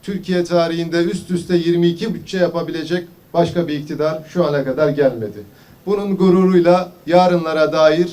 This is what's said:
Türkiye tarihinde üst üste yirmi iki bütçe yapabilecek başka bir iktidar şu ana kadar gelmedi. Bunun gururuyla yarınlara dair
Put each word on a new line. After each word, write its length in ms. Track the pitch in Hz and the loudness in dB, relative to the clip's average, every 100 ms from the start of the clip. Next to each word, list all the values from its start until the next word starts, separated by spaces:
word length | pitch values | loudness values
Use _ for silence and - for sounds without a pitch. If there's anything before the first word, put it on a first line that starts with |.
Türkiye 420 | - 190 180 180 | -8 -8 -4 -2
tarihinde 600 | 175 175 165 170 165 170 | 0 0 0 -2 -2 0
üst 260 | 170 185 - | -2 -4 -4
üste 260 | 180 170 175 | -6 0 0
yirmi 320 | 165 170 170 | 2 2 2
iki 260 | 170 226 | 0 -6
bütçe 240 | - - 185 | -8 -8 -2
yapabilecek 680 | 175 170 147 165 147 180 - - _ | 0 -2 -6 -8 -4 -4 -6 -20 _
başka 340 | 165 170 175 170 | -2 0 0 -4
bir 100 | 147 | -4
iktidar 440 | 147 143 156 156 - | -6 -4 -2 -4 -8
şu 180 | 180 156 | -4 -2
ana 180 | 147 | -2
kadar 240 | 131 127 151 | -2 0 0
gelmedi. 500 | 135 135 117 107 104 98 - - - - | 2 0 0 -10 -12 -18 -20 -20 -14 -4
Bunun 300 | 202 202 185 | -4 -2 0
gururuyla 760 | 185 180 185 185 170 180 175 - - | 4 4 4 4 4 2 0 -12 0
yarınlara 680 | 170 180 175 160 156 151 | 4 4 2 0 0 0
dair 360 | 156 156 160 180 | 4 4 4 0